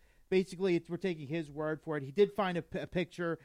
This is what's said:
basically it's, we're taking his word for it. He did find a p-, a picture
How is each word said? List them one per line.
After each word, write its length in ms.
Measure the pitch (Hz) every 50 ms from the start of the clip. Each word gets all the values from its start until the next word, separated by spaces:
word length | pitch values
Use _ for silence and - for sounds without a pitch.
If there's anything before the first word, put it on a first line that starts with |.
| - _ _ _ - -
basically 460 | 190 185 190 - 180 170 190 190 175
it's, 160 | 170 165 -
we're 60 | 175
taking 320 | 170 - 190 170 156 147 123
his 240 | 156 170 156 143
word 280 | 139 147 156 151 160 151 -
for 120 | 160 151
it. 60 | 151
He 80 | 135 135
did 220 | 135 196 208 202
find 260 | - - 202 185 175 170
a 40 |
p-, 180 | - - - 165
a 60 | 147 -
picture 500 | - 180 175 - - - 175 165 160 -